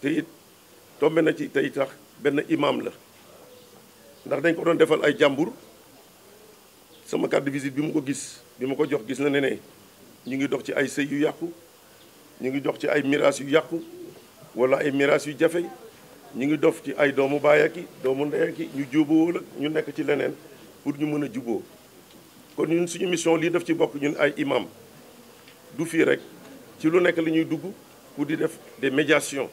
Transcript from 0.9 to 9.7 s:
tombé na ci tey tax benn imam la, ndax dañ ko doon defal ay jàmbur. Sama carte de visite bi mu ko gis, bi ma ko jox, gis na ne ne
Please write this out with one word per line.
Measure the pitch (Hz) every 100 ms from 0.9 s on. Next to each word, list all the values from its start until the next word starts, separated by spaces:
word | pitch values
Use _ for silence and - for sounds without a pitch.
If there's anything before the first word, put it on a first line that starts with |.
| -
tombé | 151 160
na | 160
ci | 151 147
tey | 139 135
tax | 139 135 - - -
benn | 131 143 151
imam | 156 143 123
la, | - - - - - - - - - - - - - - -
ndax | 139
dañ | 156
ko | 160
doon | 165 165
defal | 160 156
ay | 147 139
jàmbur. | 147 127 180 - - - - - - - - - - - - - - -
Sama | - - 165
carte | 147
de | 143
visite | 139 139
bi | 131
mu | 151
ko | 156
gis, | 135 139 - - - -
bi | 127
ma |
ko | 135 151
jox, | 135 110
gis | 127
na | 143
ne | 139
ne | 135 107 -